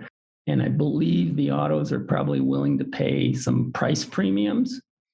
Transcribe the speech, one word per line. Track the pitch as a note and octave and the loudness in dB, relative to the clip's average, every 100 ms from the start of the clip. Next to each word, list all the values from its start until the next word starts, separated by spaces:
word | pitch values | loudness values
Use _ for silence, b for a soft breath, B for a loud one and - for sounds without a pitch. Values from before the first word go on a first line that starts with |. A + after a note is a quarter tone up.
| B _ _ _ - | B _ _ _ -2
and | D3 | 0
I | C#3+ | 2
believe | C3 D3 D3 E3 E3+ E3+ C#3+ | 2 2 2 2 2 2 0
the | C#3 | 0
autos | C#3 D2 D2+ D2 | 0 0 0 0
are | B1+ | -4
probably | C2 - C#2+ C#2 | -2 0 0 0
willing | C2+ C#2 C#2+ C3+ | 0 0 0 0
to | |
pay | - - - C#3 B2 | -2 -2 0 2 0
some | B2+ - B2 B2 | 0 0 0 0
price | - B2+ D3 | -2 0 -2
premiums, | - - C3+ G2 G#2 A#3 B3+ - - _ _ | -2 -2 0 2 0 0 -2 -4 -16 _ _